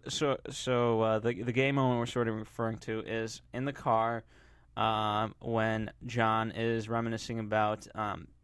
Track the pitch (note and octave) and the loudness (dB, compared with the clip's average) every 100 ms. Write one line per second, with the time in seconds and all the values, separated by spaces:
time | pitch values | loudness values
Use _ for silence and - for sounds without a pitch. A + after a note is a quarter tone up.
0 | - - D3 C3+ - C3 - B2 A#2+ A2+ | -8 -2 0 0 -4 -6 0 2 4 4
1 | A2 A2 A2+ A#2+ A#2+ A#2+ C3+ C#3 C3 B2 | 4 4 2 0 -2 2 2 4 4 2
2 | A#2 B2 A2+ A2 A2 - A2+ A2+ - A2 | 0 0 0 -2 -8 -4 -4 -4 -4 -6
3 | - A2+ A2+ - - A#2+ C#3 C#3 - A2+ | -4 -4 -4 -8 -10 -6 -6 -4 2 2
4 | A2+ A#2 - - - - - - A2 A2 | 2 -2 -8 -20 -20 -20 -14 -2 0 2
5 | G#2+ G#2 A2 - A#2+ A2+ A2 A2 A2 - | 0 0 -2 -4 -2 0 2 0 -4 -8
6 | B2 A#2+ A2+ A2 A2+ - A2+ A2+ G#2+ A#2 | -6 0 2 2 0 -2 -2 -2 -2 -2
7 | A#2 A2+ - A2+ G#2+ G#2+ G#2+ G#2+ - - | -2 -4 -6 -6 0 2 2 0 -6 -6
8 | G#2+ G2 - - | -4 -4 -10 -20